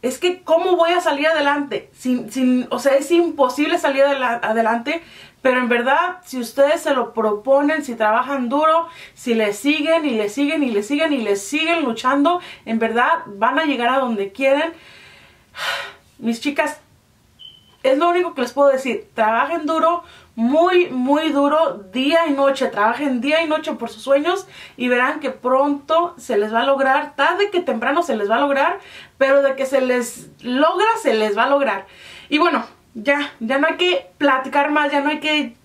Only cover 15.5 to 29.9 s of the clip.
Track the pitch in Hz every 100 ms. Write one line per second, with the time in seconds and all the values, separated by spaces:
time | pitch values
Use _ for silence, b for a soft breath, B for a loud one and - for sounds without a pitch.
15.5 | B B B B B _ _ 226 226 294
16.5 | 285 302 - _ _ _ _ _ _ -
17.5 | - _ _ 262 285 339 349 349 277 240
18.5 | - 285 262 262 226 - - 214 226 285
19.5 | 339 302 320 320 349 B B B - 233
20.5 | 294 349 359 349 254 254 294 320 285 285
21.5 | 302 320 214 - 254 277 330 330 277 277
22.5 | 269 240 208 208 240 294 254 269 311 330
23.5 | 311 311 - 226 - 269 277 311 392 -
24.5 | B B B 247 247 254 302 285 - 247
25.5 | 262 285 285 - 320 339 - - 214 214
26.5 | 226 269 269 269 269 302 - 294 359 403
27.5 | 359 349 226 240 294 330 220 202 233 285
28.5 | 277 311 381 B B B _ 269 277 277
29.5 | 269 262 269 254